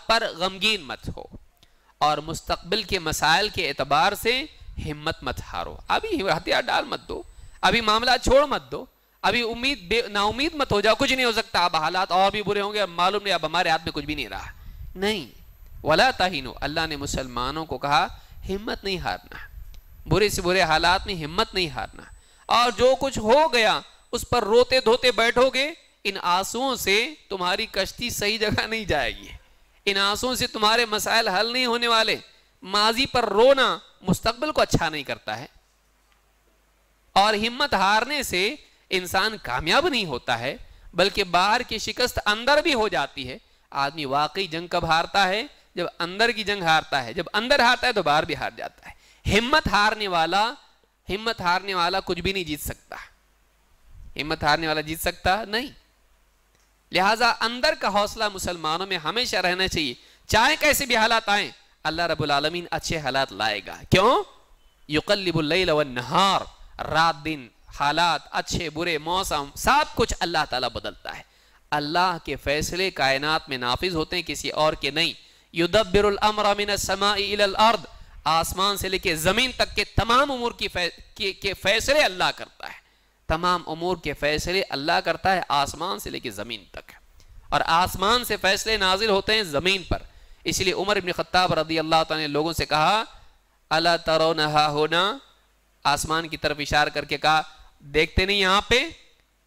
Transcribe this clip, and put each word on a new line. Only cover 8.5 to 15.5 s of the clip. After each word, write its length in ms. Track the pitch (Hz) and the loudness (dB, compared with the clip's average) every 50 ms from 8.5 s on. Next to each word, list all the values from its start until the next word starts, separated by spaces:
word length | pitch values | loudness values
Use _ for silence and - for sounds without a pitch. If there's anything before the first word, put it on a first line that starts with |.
| 226 175 | 0 -4
दो, 260 | 135 123 139 190 262 - _ _ _ _ _ _ - | -6 -8 -10 -12 -12 -14 _ _ _ _ _ _ 0
अभी 180 | 185 214 240 | 2 2 2
उम्मीद 460 | 240 220 233 233 247 277 285 214 180 170 | 0 -2 -4 -2 -2 -2 -2 -4 -2 0
बे-, 200 | 220 233 - 202 | 0 0 0 0
नाउम्मीद 400 | 208 208 202 214 220 240 294 339 320 | 0 0 0 0 0 0 -2 -2 -2
मत 160 | 285 262 - | -2 -2 0
हो 100 | 226 208 | 0 2
जाओ, 140 | 202 220 226 | 4 4 4
कुछ 160 | - 277 226 | 4 2 2
नहीं 140 | 254 262 254 | 2 2 2
हो 60 | 240 | 2
सकता, 340 | 214 226 220 - - 190 175 | 0 0 -4 -2 0 0 2
अब 100 | 175 - | 2 2
हालात 360 | 160 156 165 180 185 196 - | 0 0 0 0 -2 0 2
और 200 | 170 185 196 202 | 2 4 4 2
भी 100 | 202 214 | 2 0
बुरे 200 | 202 190 208 208 | -2 -2 -2 -2
होंगे, 180 | 196 208 208 208 | -2 -2 -2 -2
अब 100 | 196 175 | -4 -2
मालूम 340 | 170 170 175 190 202 208 202 | 0 0 0 0 0 0 -2
नहीं, 100 | 202 180 | -2 -2
अब 120 | 170 156 | -2 -2
हमारे 240 | 156 160 175 180 165 | -2 0 0 2 2
हाथ 100 | 160 160 | 0 0
में 120 | 165 165 - | 0 -4 -6
कुछ 120 | 156 143 | -6 -6
भी 100 | 151 151 | -6 -6
नहीं 120 | 139 123 | -6 -8
रहा। 260 | 101 95 95 95 - - - - - - - - - - | -8 -10 -12 -12 -14 -16 -16 -18 -16 -14 -14 -14 -14 -6
नहीं, 320 | 185 190 208 220 185 131 104 - - - - | -4 -2 -2 -2 -2 -6 -10 -14 -20 -20 -20